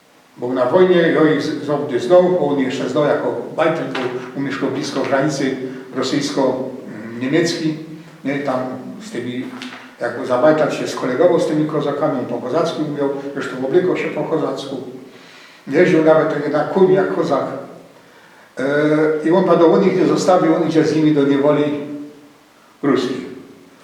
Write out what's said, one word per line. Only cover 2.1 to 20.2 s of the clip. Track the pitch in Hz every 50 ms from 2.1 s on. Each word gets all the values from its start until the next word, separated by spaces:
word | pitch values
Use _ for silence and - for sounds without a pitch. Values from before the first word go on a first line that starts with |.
| 180 180 180 180 180 170 147 139
on | 139 135
jeszcze | 131 123 123 127 135 127
znał | 127 151 147
jako | 139 120 - 123 123 117 - - - -
bajtel, | 151 160 160 160 160 135 135 131
bo | 131 123 123 - 127 - - - 139
on | 139
mieszkał | 135 127 - - -
blisko | - 135 - - - 139
granicy | 123 - 135 135 147 151 139 - 143 131 127 127 127 127 - - - - -
rosyjsko-niemieckiej, | 131 127 - 156 143 - - - 139 127 123 117 - - - - - - - - 107 113 113 117 120 131 135 156 170 170 170 - - 160 156 151 - - - - - - - - - -
nie, | 135 147 139
tam | 143 139 127 127 127 127 127 - - - - -
z | - -
tymi, | - 127 120 123 123 127 123 - - - - - - - - - - -
jakby | 123 117 120 127 131
zabajtać | - 123 127 147 156 156 156 147 135 127
się | 123 120 -
skolegował | - - 143 131 123 131 170 180 170 160
z | - 156
tymi | 156 151 156
kozakami, | 151 156 147 143 143 139 - 151 139 139 127
on | 113
po | 107 120 120
kozacku | 117 127 127 165 165 170 - 170
umiał, | 151 147 143 139 143 139 143 - - - -
zresztą | 143 127 135 127 127 131 -
oblikał | - 180 175 - - -
się | - -
po | - 151 147
kozacku, | - 170 151 139 135 135 - - - 135 123 - 127 - - - - - - - - - - - - - - - -
jeździł | 135 156 175 - 160 160 156
nawet | 160 156 156 147 - - 147 143 - 151
na | 151 139
koniu | - - 190 185 180
jak | 185 196 185 185 -
kozak. | 170 160 - 139 127 - - - - - - - - - - - - - - - - - - - - - _ - -
E, | 127 139 147 147 151 151 151 156 156 151 156 - -
i | 160
on | 170 196 180
padał, | 170 170 165 170 160 196
on | 196 190
ich | 180 - -
nie | 160
zostawił, | 143 156 -